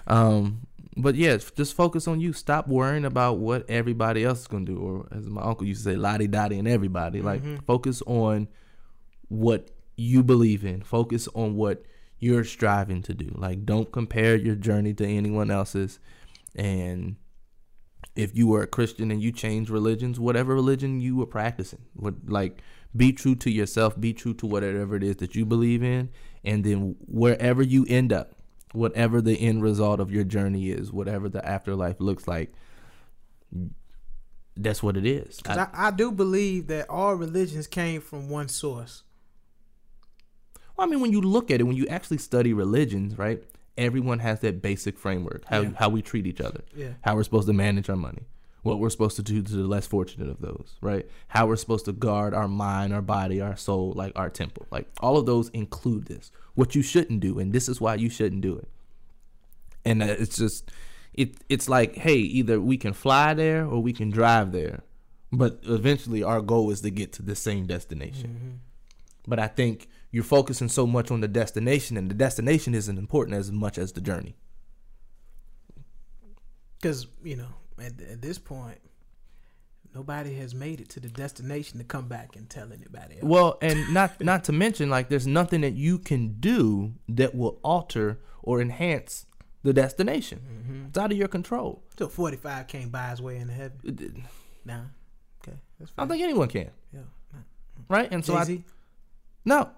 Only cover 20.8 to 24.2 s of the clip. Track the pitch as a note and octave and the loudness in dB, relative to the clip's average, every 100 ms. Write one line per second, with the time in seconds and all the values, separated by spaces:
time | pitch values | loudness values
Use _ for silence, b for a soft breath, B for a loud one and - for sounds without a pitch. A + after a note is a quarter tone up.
20.8 | C3+ C3 B2+ B2+ B2 A2 A2 A#2+ F#2 - | 0 -2 0 0 -2 -2 -2 -4 -8 -12
21.8 | - - G2+ - - G2+ F#2+ - b b | -18 -8 -6 -6 -2 0 0 -4 b b
22.8 | b A2+ B2+ C3 C3+ B2 B2 G#2+ G2+ - | b 4 6 6 2 2 2 0 0 2
23.8 | A2 G#2 A#2 A2 | 2 2 -2 -2